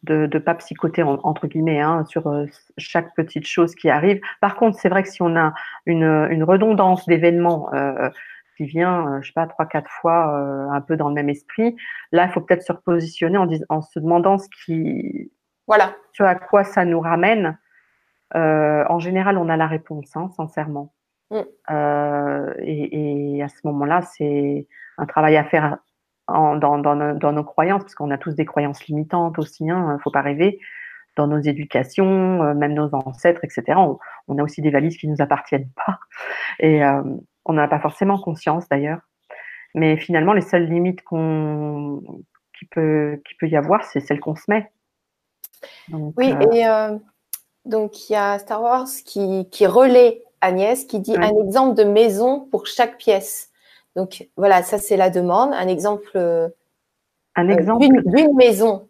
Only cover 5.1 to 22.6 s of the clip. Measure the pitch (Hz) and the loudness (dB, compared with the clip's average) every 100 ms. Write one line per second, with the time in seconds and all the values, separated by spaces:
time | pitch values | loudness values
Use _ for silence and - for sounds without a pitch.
5.1 | - 175 165 156 156 - - - 165 160 | -4 0 2 0 -2 -16 -12 -2 2 2
6.1 | 156 151 160 156 190 214 208 190 185 - | 2 2 0 2 4 4 2 2 2 2
7.1 | 165 170 170 175 165 - 139 139 131 127 | 4 4 2 0 -2 -4 -4 -4 -4 -6
8.1 | - - - _ _ 147 156 175 180 151 | -6 -20 -20 _ _ -6 -2 0 0 -2
9.1 | 139 135 - 165 - 160 156 151 - 175 | -6 -6 -6 -6 -4 -4 -4 -8 -6 0
10.1 | 170 160 147 139 139 139 143 135 160 147 | 2 2 -2 -4 -6 -4 -6 -4 -4 -2
11.1 | 147 143 143 _ - 233 233 - - - | -2 -4 -4 _ -2 -2 -2 -14 -16 -2
12.1 | 170 185 180 - 175 - 175 - 170 165 | 0 0 -2 -2 -2 -2 -8 -2 -2 -2
13.1 | - 165 196 180 160 - 156 156 - 156 | -4 0 2 0 -2 -4 -6 -6 -6 0
14.1 | 175 180 196 196 - - 165 160 - - | 2 4 0 -2 -20 -8 -4 -4 -6 -8
15.1 | - - _ _ _ - 214 190 - _ | -10 -14 _ _ _ 0 2 2 -2 _
16.1 | - 196 180 - 202 196 196 175 170 165 | 0 2 2 2 2 2 0 0 0 0
17.1 | 170 185 226 170 160 _ _ _ _ _ | 0 2 2 -2 -6 _ _ _ _ _
18.1 | _ _ 165 160 156 151 151 - 170 170 | _ _ -2 2 2 2 0 0 -2 -2
19.1 | 185 196 190 165 160 160 156 - 151 139 | -2 0 0 0 0 0 -4 -8 -14 -12
20.1 | 160 185 185 160 160 151 143 147 _ _ | -12 -10 -10 -8 -6 -8 -8 -12 _ _
21.1 | _ _ 214 - _ - 151 147 147 147 | _ _ -10 -10 _ -6 -2 0 0 -2
22.1 | 143 143 143 143 - | -2 -4 -4 -6 -8